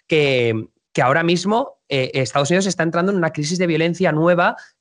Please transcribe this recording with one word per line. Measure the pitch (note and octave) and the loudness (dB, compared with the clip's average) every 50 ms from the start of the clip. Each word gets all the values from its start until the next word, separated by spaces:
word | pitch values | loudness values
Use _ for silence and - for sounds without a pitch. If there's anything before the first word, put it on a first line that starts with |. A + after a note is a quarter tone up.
| _ | _
que, | - E3 D#3 D3 C#3 C3 B2 A#2+ A#2 A2 A2 A2+ - _ _ _ _ | 0 2 2 2 2 2 2 2 0 0 -2 -6 -10 _ _ _ _
que | - D#3 | -2 0
ahora | C3 B2 C#3+ E3 E3+ | 2 2 2 2 2
mismo, | E3+ F3+ E3+ F#3 G2+ G#3+ A#3+ C#4 - - _ _ | 2 0 0 0 0 0 -2 -2 -4 -10 _ _
eh, | - C#3+ C3 B2+ - - | -4 -2 -2 -2 -2 -2
Estados | C3+ C3 - - C#3+ C#3+ C3+ | -4 -4 0 0 -2 0 2
Unidos | F3 F#3+ G3 | 0 0 0
está | G3 E3+ - E3 | -2 -2 -2 -2
entrando | E3 D#3+ E3+ F3+ G3 G3+ | -2 0 0 -2 0 0
en | |
una | F#3 E3 D#3 | 0 -2 -2
crisis | - D3+ D3 D3+ F#3 | -2 -4 -4 -4 -2
de | F3 F#3 | -2 0
violencia | E3+ D#3 D#3 E3 F3 E3 F3 F#3 E3 | 0 0 0 0 -2 0 0 0 0
nueva | D3+ D#3 E3 F3 F3+ E3+ F3+ G#3+ A#3+ - - - _ _ | 2 2 2 2 2 2 2 0 -2 -6 -14 -20 _ _